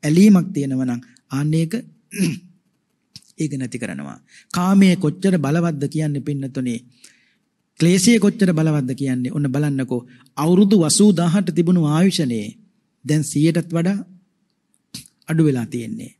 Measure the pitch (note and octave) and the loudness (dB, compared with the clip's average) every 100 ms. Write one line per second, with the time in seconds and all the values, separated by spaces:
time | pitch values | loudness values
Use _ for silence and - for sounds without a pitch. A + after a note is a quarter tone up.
0 | D3+ D#3+ G#3 F#3+ D#3 - C#3 C3 C3 A#2+ | 2 4 6 6 4 -6 -4 -4 -4 -6
1 | - _ _ C3+ D3 D#3 E3 A3+ - _ | -10 _ _ -4 -2 -2 -2 -6 -10 _
2 | _ G3+ F3+ A2+ - _ _ _ _ _ | _ -4 -4 -4 -14 _ _ _ _ _
3 | _ - _ _ D#3 C3+ B2+ A#2+ A2+ C#2+ | _ -20 _ _ -8 -6 -10 -10 -12 -12
4 | C#2+ A1+ _ - _ F3+ F3+ G3+ G3 F3+ | -14 -18 _ -20 _ -2 2 6 6 4
5 | D#3 - G3 F3+ C3+ D#3 E3+ D3 C#3 D#3 | 0 -2 0 0 0 0 -2 -4 -6 -4
6 | D#3 C#3+ C3+ C#3+ C3+ C3+ B2+ A#2 _ _ | -4 -4 -6 -8 -8 -8 -6 -8 _ _
7 | - _ _ _ _ _ _ _ E3 F#3 | -20 _ _ _ _ _ _ _ 2 4
8 | F#3+ A#3 G3+ - F#3+ D#3+ D#3+ D3+ B2+ C3 | 4 4 2 2 0 2 0 0 -2 -6
9 | C#3 B2+ B2+ D3+ C#3+ C3 D3 C#3 C3 B2 | -4 -4 -4 -4 -4 -2 -2 -4 -4 -6
10 | - - _ - D#3 F3+ G3+ G#3 D#3 - | -8 -20 _ -4 2 4 4 4 2 4
11 | G#3 E3+ E3+ F#3 F3+ F3 E3 F3+ D3 D#3 | 4 4 2 0 -2 -2 2 2 2 2
12 | F#3+ F3 C#3 A#2 G#2 - _ _ _ _ | 2 0 -4 -4 -8 -14 _ _ _ _
13 | B2 D3+ D3 C#3+ D#3 E3 E3 E3 E3+ G3+ | -2 -2 0 0 2 0 -2 -2 -2 -4
14 | - - _ _ _ _ _ _ _ - | -8 -20 _ _ _ _ _ _ _ -20
15 | - _ - D#3+ D#3 C3 A2+ A#2+ A2+ - | -20 _ -6 2 2 2 -4 -8 -10 -12
16 | - | -14